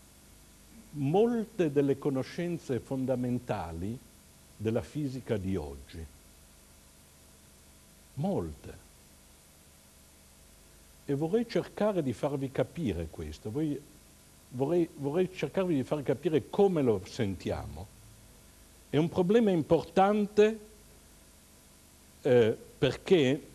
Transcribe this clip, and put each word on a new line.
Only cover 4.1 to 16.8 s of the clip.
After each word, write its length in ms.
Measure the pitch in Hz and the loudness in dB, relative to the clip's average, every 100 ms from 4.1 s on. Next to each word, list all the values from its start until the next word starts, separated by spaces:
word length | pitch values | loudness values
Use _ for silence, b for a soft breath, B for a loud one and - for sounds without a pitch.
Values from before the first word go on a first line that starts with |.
| - - - - - | -20 -20 -20 -20 -6
della 220 | 107 113 | -2 -2
fisica 560 | - 151 143 131 - 110 | -4 -6 -6 -6 -4 -4
di 180 | 92 95 | -2 -4
oggi. 500 | 73 69 65 85 80 - - - - - - - - - - - - - - - - - - - - - | -4 -12 -16 -16 -16 -18 -20 -20 -20 -20 -20 -20 -20 -20 -20 -20 -20 -20 -20 -20 -20 -20 -20 -20 -20 -8
Molte. 720 | 180 156 82 76 - - - - - - - - - - - - - - - - - - - - - - - - - | -4 -2 -4 -10 -16 -18 -20 -20 -20 -20 -20 -20 -20 -20 -20 -20 -20 -20 -20 -20 -20 -20 -20 -20 -20 -20 -20 -18 -6
E 80 | 139 | -4
vorrei 320 | 160 220 233 | 0 0 0
cercare 560 | 185 - - 208 185 | -2 -4 -2 0 0
di 80 | 139 | -2
farvi 400 | 110 147 143 135 | -2 -4 -2 -4
capire 560 | 135 127 - 139 85 80 | -2 -4 -2 -4 -2 -6
questo. 400 | - 78 78 107 | -8 -10 -10 -8
Voi, 300 | 123 156 143 - - - - - - - | -4 -4 -4 -10 -20 -20 -20 -20 -20 -14
vorrei, 380 | 123 139 175 165 - | -4 0 0 0 -4
vorrei 380 | 139 165 180 | -4 -2 -2
cercarvi 420 | - 151 - 185 147 | -4 -4 -2 0 0
di 80 | |
far 200 | 120 151 | 0 -2
capire 460 | 139 131 175 151 - | 0 -2 2 0 0
come 320 | - 202 165 | 2 4 4